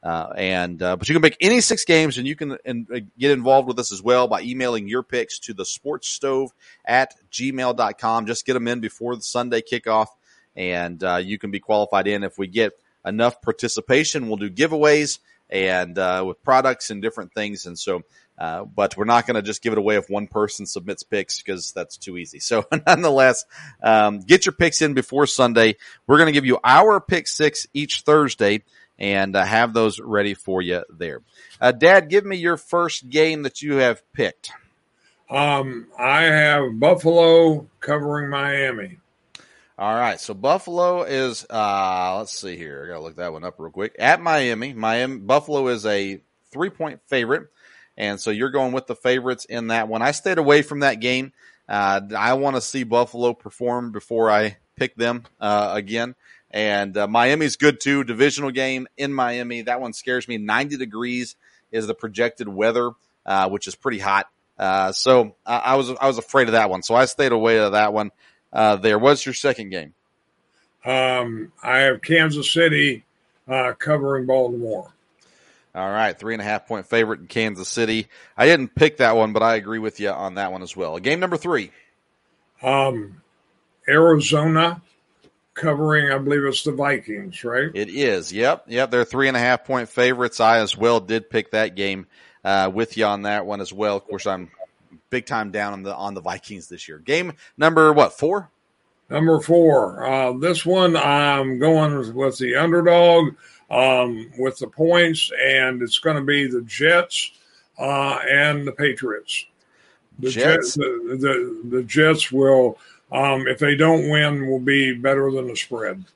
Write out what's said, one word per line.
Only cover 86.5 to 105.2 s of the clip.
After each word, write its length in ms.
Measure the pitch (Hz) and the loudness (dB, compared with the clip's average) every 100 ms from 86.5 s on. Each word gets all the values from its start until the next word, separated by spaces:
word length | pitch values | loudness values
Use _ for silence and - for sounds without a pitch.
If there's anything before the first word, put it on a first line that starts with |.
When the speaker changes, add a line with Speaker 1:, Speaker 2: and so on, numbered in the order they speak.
| 127 | -2
Speaker 2:
the 100 | 156 | -4
Vikings, 720 | 135 143 127 104 104 98 90 | -4 -2 -2 -6 -12 -12 -12
right? 260 | 120 123 143 | -6 -4 -4
Speaker 1:
It 140 | - 104 | -4 -6
is. 440 | 104 135 95 82 | -2 0 -2 -4
Yep. 340 | 95 123 156 _ | -2 0 -2 _
Yep. 220 | 117 131 | -4 0
They're 140 | 123 | 0
three 240 | 117 127 135 | 0 0 0
and 80 | 127 | 0
a 40 | |
half 240 | 120 123 | 0 0
point 240 | - 131 117 | 0 -4 -4
favorites. 520 | - 123 123 123 - | 0 2 2 -2 2
I 180 | 110 117 | 4 4
as 180 | 107 - | 2 0
well 240 | 113 117 | 2 2
did 280 | 92 113 110 | 0 -4 -2
pick 240 | 113 104 | -6 -2
that 220 | 107 110 | -2 -2
game, 320 | 92 98 95 92 _ _ _ | -2 -6 -6 -10 _ _ _
uh, 260 | 98 98 95 | -2 0 0
with 240 | 95 113 - | 0 -4 0
you 80 | |
on 180 | 107 101 | 0 0
that 240 | 104 104 95 | -2 -4 -4
one 140 | 101 | -8
as 120 | 95 | -10
well. 240 | 95 107 101 | -4 -2 -2
Of 80 | |
course, 220 | - 98 - | -6 -8 -6
I'm 240 | 95 87 _ - _ _ - _ | -6 -8 _ -20 _ _ -20 _
big 160 | 127 120 | -8 -4
time 240 | 120 107 | -6 -4
down 220 | 104 104 | -6 -6
on 100 | 101 | -8
the, 120 | 95 | -10
on 200 | 87 101 | -10 -10
the 60 | 98 | -8
Vikings 480 | 87 90 - 101 82 | -8 -10 -12 -18 -18
this 200 | 87 - | -20 -18
year. 100 | 78 | -18
Game 360 | 82 151 180 156 - - | -4 -4 -4 -10 -20 0
number, 360 | 151 160 156 | 2 6 6
what, 260 | 147 123 - | 6 4 4
four? 320 | 147 202 175 _ _ _ _ _ _ | -2 -2 -6 _ _ _ _ _ _
Speaker 2:
Number 320 | 143 160 160 | 0 4 4
four. 640 | 156 170 165 139 101 90 | 6 6 8 6 4 -2
Uh, 280 | 120 135 131 127 | -2 0 0 0
this 280 | 156 170 160 | -2 -2 0
one 300 | 185 180 160 | 4 4 4
I'm 640 | 143 143 143 139 135 127 | 2 2 4 2 0 0
going 560 | 151 160 151 143 117 | 4 4 2 0 -6
with 240 | 120 135 131 | -2 -2 -2
the 180 | 127 123 | -2 0
underdog, 800 | 165 170 170 170 175 170 156 - - _ _ | 2 4 6 8 8 6 4 -4 -20 _ _
um, 600 | 123 131 127 123 113 113 123 | 2 4 4 0 -4 -12 -6
with 200 | 131 131 | -6 -4
the 80 | 131 | -14
points, 640 | - 160 175 170 160 | -2 2 4 4 2